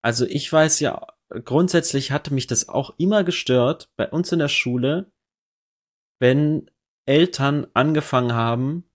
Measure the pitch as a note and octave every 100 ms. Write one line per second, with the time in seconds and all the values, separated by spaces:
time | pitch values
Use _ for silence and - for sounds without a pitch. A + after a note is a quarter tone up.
0 | A#2 A#2 - D3 - D#3+ D#3 D3 D3 -
1 | - _ _ - - C#3 F3+ F3 - C#3
2 | C3+ C#3 - C#3 - A#2+ - - C3+ -
3 | F3+ G#3 F3+ F3+ - B2+ B2 C#3+ - -
4 | - D3+ - E3+ C#3+ - - B2 C3 D#3+
5 | G3 _ _ _ _ _ _ _ _ _
6 | _ _ B2+ C3+ D3+ D3+ - _ _ _
7 | - C#3+ F3 - C#3 D3 - A2+ D3 D#3
8 | - C3 B2 A#2 A#2 A#2 C3 E3+ -